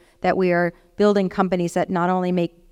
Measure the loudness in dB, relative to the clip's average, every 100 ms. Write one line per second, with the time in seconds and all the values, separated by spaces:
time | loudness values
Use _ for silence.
0 | _ _ -2 0 2 0 -2 -6 _ 0
1 | 2 2 0 -2 -2 -2 -2 -2 -2 0
2 | 0 0 0 0 -2 -6 _